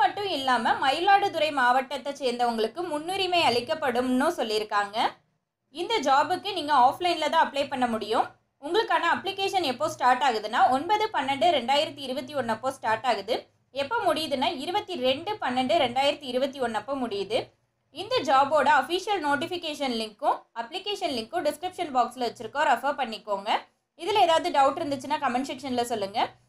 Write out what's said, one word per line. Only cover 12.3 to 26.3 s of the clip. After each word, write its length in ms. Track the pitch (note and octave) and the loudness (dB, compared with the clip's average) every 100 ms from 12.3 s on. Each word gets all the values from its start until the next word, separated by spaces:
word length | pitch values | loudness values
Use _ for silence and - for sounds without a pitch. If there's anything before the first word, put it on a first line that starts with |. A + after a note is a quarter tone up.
| D4 | -4
ஒண்ணு 120 | A#3 | -2
அப்போ 140 | A3+ C4 C4 | -2 -4 -4
ஸ்டார்ட் 300 | A#3 A3 B3 | -2 -2 0
ஆகுது. 240 | G#3 G3 - - _ _ C4 | -2 -2 -4 -4 _ _ -6
எப்போ 140 | C#4 A#4 F#4+ | -2 0 0
முடியுதுன்னா, 420 | D4+ D#4+ C4 D#4+ C#4+ | 0 -2 -2 -2 -2
இருபத்தி 320 | D#4 G4+ G#4 E4+ | -4 -4 -4 -2
ரெண்டு 280 | B3+ C4+ F4 G#4 | -2 -2 -4 -6
பன்னெண்டு 320 | D4 B3+ B3+ E4+ | -4 -2 2 2
ரெண்டாயிரத்தி 440 | B3 B3 C#4 D4 C#4 | 2 2 0 0 -4
இருபத்தி 260 | B3 C4+ C4+ A#3 | -2 -2 -2 -4
ஒண்ணு 120 | G#3 | -4
அப்போ 140 | C4+ C#4 | -4 -4
முடியுது. 360 | A#3 G3+ F#3+ C4+ - _ _ _ _ D4 | -4 -4 -2 -4 -4 _ _ _ _ -12
இந்த 120 | G#4 B4+ D4 | -4 -2 2
ஜாபோட 400 | C4+ C#4 D4+ C#4 D4 | 4 4 4 4 4
அஃபிஷியல் 380 | C4+ F4 G#4+ G4 D4 | 2 -2 -2 -2 0
நோட்டிஃபிகேஷன் 680 | C#4+ E4 F4+ D#4+ D4 C4+ A#3 | -2 -2 -6 -6 -4 -4 -4
லிங்க்கும் 380 | A3 - D#4 A#4+ _ A#3 | -6 -4 -2 -2 _ -10
அப்ளிகேஷன் 520 | A#3 F#4 G4+ G4 E4+ B3 | -8 -8 -8 -4 -4 -4
லிங்க்கும் 280 | A3 D4 D4 | -4 -2 -2
டிஸ்கிரிப்ஷன் 440 | D4 F4+ F4+ E4 B3+ | -2 -8 -6 -2 0
பாக்ஸ்ல 300 | A#3+ B3+ A#3 | 0 -2 -6
வச்சிருக்கோம், 380 | - A3 C#4 D#4 | -6 -10 -2 2
ரெஃபர் 280 | A#3+ C4+ C#4 | 2 0 -2
பண்ணிக்கோங்க. 500 | A#3+ G#3+ G#3+ G3 G3+ C#4+ - _ _ - | -4 -6 -6 -6 -2 -4 -4 _ _ -10
இதுல 200 | E4+ G#4 E4+ | -2 4 4
ஏதாவது 240 | D#4+ D#4+ C#4+ | 4 2 4
டவுட் 240 | C4+ D4 | 4 2
இருந்துச்சுன்னா 360 | D4 C4+ C4 D4 | -4 -4 -4 -2
கமெண்ட் 260 | C4+ B3 C#4 | 0 -2 -4
செக்ஷன்ல 340 | C4+ C#4 B3 A#3+ | -6 -4 -2 -2
சொல்லுங்க. 280 | A3 G3 A3 G4 | -2 -4 -2 -2